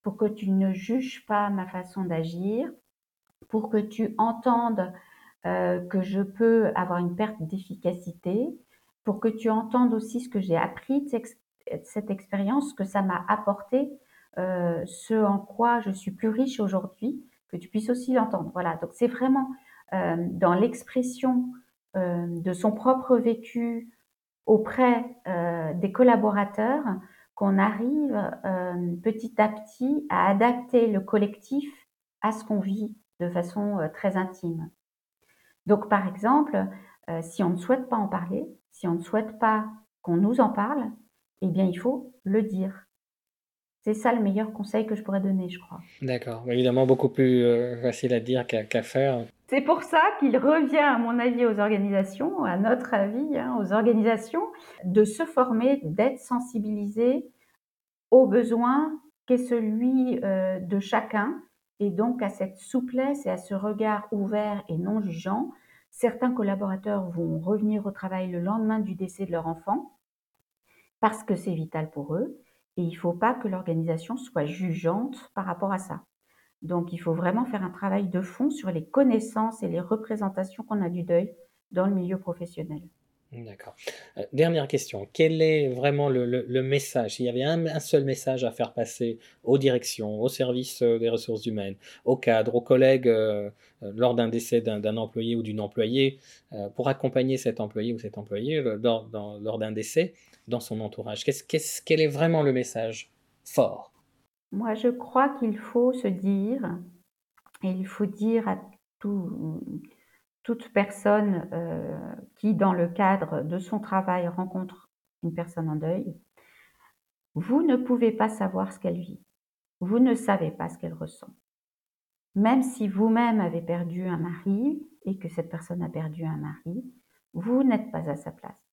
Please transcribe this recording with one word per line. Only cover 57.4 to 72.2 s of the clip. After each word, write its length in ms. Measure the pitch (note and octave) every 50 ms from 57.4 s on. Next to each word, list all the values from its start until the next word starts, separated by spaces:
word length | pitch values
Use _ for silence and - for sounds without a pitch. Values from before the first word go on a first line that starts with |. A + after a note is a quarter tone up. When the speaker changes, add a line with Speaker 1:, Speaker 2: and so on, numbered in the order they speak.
| _ _ _ _ _ _ _ _ _ _ _ _ _ _
Speaker 1:
aux 160 | A3+ C4 C4
besoins 760 | G3 G3 A#3+ A3+ - A3+ A#3 A#3+ A#3+ C4 C#4+ D#4 D#4 D#4 - _ _ _ _ _
qu'est 100 | - B3+
celui, 840 | B3 B3+ B3 A#3+ A#3 A3 G#3+ G#3+ A3 A#3+ B3+ C4 C4 B3+ B3+ A#3+ - -
euh, 360 | G3 F#3+ F#3+ F#3 F#3+ F#3 F3+
de 200 | F#3 F3 G3+ G3
chacun 600 | G3 - A3+ A3 A3 - - G#3 G#3 C4+ E4+ - - _ _ _ _ _ _ _
et 120 | G#3 G3+
donc 320 | F3 F#3 A3 B3 B3 B3 A3
à 60 | G3+
cette 280 | G3+ - G3 F#3+ -
souplesse 720 | - - - - B3+ B3 B3+ B3 B3+ C4 C#4 C#4+ C#4+ -
et 20 | F#3
à 80 | F#3
ce 160 | F#3 - - G3+
regard 540 | F#3+ G3 G#3+ G#3 G#3 A3 G#3+ G#3+ G#3 G#3 -
ouvert 520 | A3 G3+ G3 G3 G#3 G#3 G#3+ G#3 G#3 G3+ -
et 120 | - E3 D#3+
non 200 | F3+ G3 G#3+ A3
jugeant. 520 | G3+ F#3 E3 E3 - F#3 G3+ A#3 D#4+ - - _ _ _ _ _ _ _
Certains 400 | _ - - A#3 A#3+ A#3+ B3+ B3
collaborateurs 800 | B3 A#3+ G#3 G3 G3 G3 G3+ F#3+ F#3+ F#3+ - G#3 G#3 G3 F#3 F3
vont 260 | F3 E3+ E3+ E3 D#3+
revenir 480 | D#3+ E3 F3+ G#3+ G#3 G#3+ G#3+ G#3+ G#3 G3+
au 60 | G3+
travail 400 | G3 - - F#3 F#3+ F#3 F#3 F#3
le 80 | F3+ F3
lendemain 400 | F3 F#3+ G#3+ A3+ A3 G#3+ A3 A3
du 160 | G#3 F#3+ F#3
décès 320 | F3 F#3+ F#3 - - G3
de 40 | F3
leur 140 | E3+ E3 D#3+
enfant 500 | E3 E3 - - G3 G#3+ D4+ - - _ _ _ _ _ _ _ _ _ _ _ _ _ _ _ _ _ _ _ _ _ _
parce 220 | - G#3+ G#3+ - -
que 120 | - G3
c'est 180 | E3+ - G3 E3+
vital 380 | D#3+ D#3 D#3 - D#3+ D#3 D#3
pour 240 | - D3 C#3+ D3 D#3
eux 260 | F#3